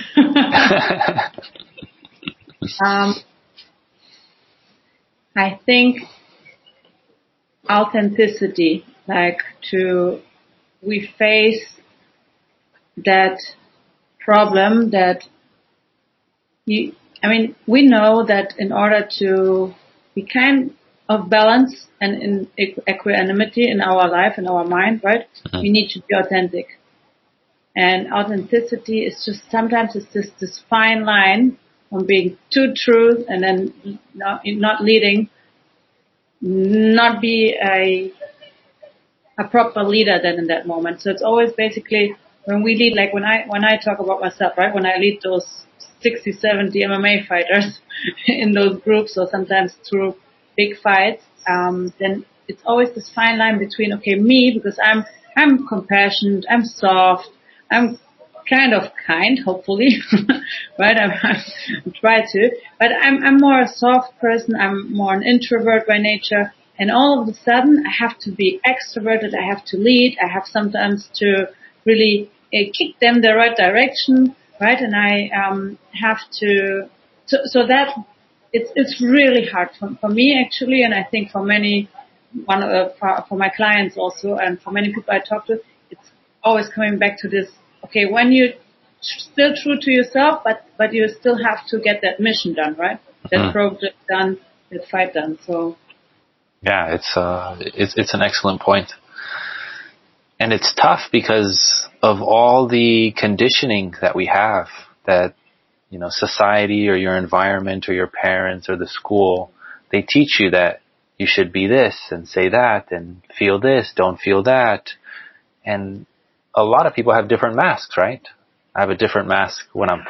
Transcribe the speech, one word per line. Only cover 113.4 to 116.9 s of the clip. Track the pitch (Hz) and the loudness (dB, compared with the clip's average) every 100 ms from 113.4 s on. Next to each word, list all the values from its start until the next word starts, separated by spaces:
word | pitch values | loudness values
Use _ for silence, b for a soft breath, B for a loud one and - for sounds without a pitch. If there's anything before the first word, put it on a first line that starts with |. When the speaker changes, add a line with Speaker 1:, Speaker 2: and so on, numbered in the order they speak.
| 101 98 | 0 0
Speaker 2:
this, | 131 135 104 | 2 0 0
don't | - 92 90 | -2 -2 -2
feel | - 98 | 0 0
that. | 107 131 117 101 - - B B B B _ _ | 2 2 2 -2 -6 -20 B B B B _ _
And | 110 101 98 101 - _ _ _ _ | -8 -6 -6 -12 -18 _ _ _ _
a | - | 0
lot | 107 123 | 2 2
of | 143 | 2